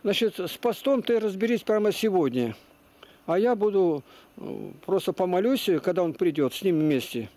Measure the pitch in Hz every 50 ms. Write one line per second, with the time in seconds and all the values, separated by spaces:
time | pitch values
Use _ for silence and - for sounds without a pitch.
0 | - 202 196 - 233 214 - - 185 165 - - - 240 214 - - 277 277 247
1 | - - 233 226 214 214 190 190 220 226 240 208 - - 214 214 214 214 185 -
2 | - 220 190 180 156 131 120 127 120 117 107 - - - - _ _ _ _ _
3 | - - - - _ - 165 185 220 247 247 202 208 214 202 196 185 170 156 139
4 | - - - - - - _ - - - - 50 104 98 - 139 - - 190 185
5 | - 185 170 - 190 180 185 180 202 247 269 240 - 208 175 147 - 185 175 185
6 | 175 165 156 - 185 175 147 151 143 127 - - - 190 170 156 156 151 147 127
7 | - - - 120 110 - -